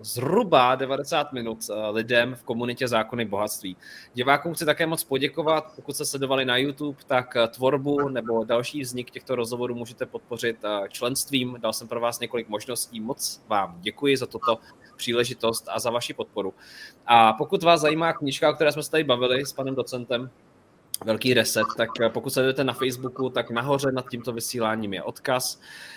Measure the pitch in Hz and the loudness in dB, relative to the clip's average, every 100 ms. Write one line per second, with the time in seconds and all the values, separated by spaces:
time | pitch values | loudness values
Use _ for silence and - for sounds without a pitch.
0 | 107 120 131 196 208 151 123 131 131 135 | -10 -4 2 2 6 6 6 4 0 -2
1 | 139 160 147 127 113 113 - 107 107 107 | 0 -2 -2 -4 -4 -6 -6 -4 -2 -2
2 | 113 120 120 123 - 117 120 120 127 113 | 2 2 2 -2 -6 -4 -2 -2 0 2
3 | 110 120 107 98 107 - 95 90 - - | 0 -2 -2 -2 -2 -4 -8 -12 -16 -20
4 | - 123 127 143 170 156 151 147 160 160 | -12 -2 4 4 2 -2 0 2 0 -2
5 | - 135 139 160 156 156 - - - 139 | -2 -2 0 0 2 2 0 -10 -10 -6
6 | 143 139 135 135 127 123 143 139 147 135 | -6 -4 0 2 2 2 2 -2 -6 -8
7 | - 127 123 120 113 117 131 139 139 143 | 0 0 2 2 2 2 2 2 2 0
8 | 139 127 113 113 110 120 123 147 123 123 | 0 -2 0 0 2 0 0 -6 -6 -6
9 | 120 123 - 120 117 120 123 120 117 - | -8 -12 -4 -2 -2 -2 -4 -4 -8 -8
10 | 127 117 - 117 120 113 104 104 101 - | -8 -8 -10 -4 -2 -2 -4 -4 -4 -4
11 | 120 139 - 139 123 120 113 110 117 120 | -4 -2 -2 0 -2 -2 -4 -4 -6 -4
12 | 117 120 120 117 110 107 - 120 - 117 | -2 -2 -4 -6 -4 -6 -6 -6 -8 -8
13 | 110 139 - - - 104 92 87 101 - | -8 -6 -6 -8 -2 -2 0 -6 -10 -2
14 | 143 131 120 113 - 113 - - - - | 0 2 -2 -4 -2 -2 -4 -20 -20 -10
15 | - 120 120 120 113 113 - 110 117 117 | -2 0 0 0 -2 -2 -4 -4 -2 -2
16 | 117 - 107 107 95 - - - - - | -4 -6 -6 -4 -6 -8 -18 -20 -20 -14
17 | - 120 113 110 - 196 165 170 151 156 | 6 8 10 6 0 2 6 6 4 2
18 | 165 160 143 - 151 143 151 147 147 160 | 0 0 -4 2 2 4 2 0 0 0
19 | 147 123 127 127 139 - 135 131 120 123 | 2 2 2 2 -2 -4 -4 -4 -4 -6
20 | 120 120 127 - _ _ _ _ _ - | -4 -4 -4 -12 _ _ _ _ _ -8
21 | 110 107 127 117 110 - 110 - 113 - | -2 0 4 4 4 2 0 0 -4 0
22 | 113 117 135 131 131 131 131 120 131 123 | 0 0 -2 0 2 2 -2 0 -2 -2
23 | 127 127 127 123 117 117 135 139 139 127 | -8 -4 -2 -2 -2 -2 0 0 2 -2
24 | 123 120 120 117 - 120 110 110 107 92 | -4 -6 -6 -6 -6 -2 0 0 -2 -6
25 | 90 - - 127 - - - - - | -6 -6 0 0 0 -6 -14 -18 -18